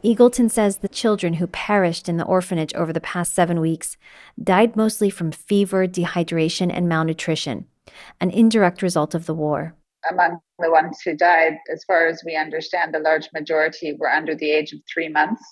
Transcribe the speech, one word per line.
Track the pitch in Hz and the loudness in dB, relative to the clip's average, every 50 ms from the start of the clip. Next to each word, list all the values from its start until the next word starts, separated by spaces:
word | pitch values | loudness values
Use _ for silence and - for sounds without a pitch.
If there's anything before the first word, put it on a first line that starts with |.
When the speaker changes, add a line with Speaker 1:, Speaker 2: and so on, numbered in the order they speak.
| - | 2
Speaker 1:
Eagleton | 240 226 202 240 240 240 - 240 220 | 2 6 6 6 6 6 4 2 2
says | - 226 214 202 196 | 2 2 2 2 0
the | - - | -2 -8
children | 196 - - - 226 208 196 - 170 170 | -8 -6 -2 0 0 0 2 0 -2 0
who | 160 180 | -2 -2
perished | 170 - - - - 208 202 185 170 165 - - | -4 -4 -8 -2 0 2 2 4 2 0 -2 -4
in | - 170 | -4 -2
the | 170 - | -2 0
orphanage | - 185 185 180 - 185 160 156 151 - | 2 0 0 0 0 -2 -2 -2 -4 -2
over | - 170 160 160 | -4 -4 -2 -4
the | 165 | -6
past | - - - 180 175 - - | -6 -6 -6 -4 -4 -2 2
seven | - 175 165 175 170 | 2 2 2 2 0
weeks | 160 165 165 165 - - - _ _ - - - - - _ - | 0 0 -2 -2 -6 -12 -14 _ _ -20 -20 -20 -20 -20 _ -6
died | - 196 185 190 226 226 226 | 0 2 4 4 4 2 2
mostly | 214 220 220 214 - 214 196 | 0 0 0 0 0 0 0
from | - - 175 160 | 0 -2 -4 -4
fever, | 151 - - - 202 202 202 185 196 185 185 | -4 -6 -4 0 2 2 2 2 2 0 0
dehydration, | 185 185 180 175 - - 180 170 165 170 165 160 165 - - 185 180 | 0 0 -4 -4 -2 -2 -2 -2 0 0 0 0 0 0 0 -2 -2
and | - - 175 | 0 0 0
malnutrition, | 175 165 160 160 160 160 156 - - 156 151 - 147 117 80 - _ _ _ _ - - - - - - _ | 0 0 0 0 -2 -2 -4 -2 -4 -4 -4 -4 -6 -8 -8 -10 _ _ _ _ -20 -20 -20 -20 -20 -8 _
an | - 185 | -4 0
indirect | 180 - 226 226 226 220 196 175 180 - | 4 4 4 6 6 4 4 4 2 0
result | 196 180 180 160 151 151 - | -4 0 0 0 0 0 -4
of | 165 165 | -6 -4
the | - 160 | -4 -4
war. | 160 151 151 147 147 151 165 - _ _ _ _ _ - 160 | -4 -2 -2 -2 -2 -4 -8 -12 _ _ _ _ _ -8 -4
Speaker 2:
Among | 180 175 175 170 170 170 _ _ _ - | 0 2 0 0 0 -4 _ _ _ -4
the | 170 165 | 0 4
ones | 165 160 160 170 151 - - | 4 4 2 2 -6 -6 -6
who | 180 160 | -6 0
died, | 151 175 175 175 165 165 160 156 151 - - 160 | 2 4 4 6 4 4 2 0 -4 -10 -10 -12
as | 160 - | -10 -2
far | - 190 165 165 | 0 2 2 2
as | 160 165 160 - | 2 -2 -4 -10
we | 165 160 | -8 -6
understand, | 156 156 156 151 160 160 - - 175 170 160 160 | -6 -6 -4 -6 -8 -6 -6 -4 -4 -4 -2 -4
the | 156 | -2
large | 156 156 160 160 156 - - | 2 2 2 2 -2 -6 -10
majority | 156 151 160 160 156 156 160 160 - 175 151 147 | -10 -6 -2 0 0 0 0 -2 -6 -8 -8 -6
were | 147 160 131 | -4 -2 0
under | 131 156 160 156 156 | 0 0 -2 -4 -6
the | - 156 151 | -4 -2 0
age | 151 156 151 151 151 | 0 0 -2 -4 -12
of | 147 _ - - | -18 _ -10 -6
three | 165 165 160 | -6 -6 -2
months | 151 151 156 180 226 - - - | 0 0 0 0 -2 -8 -10 -20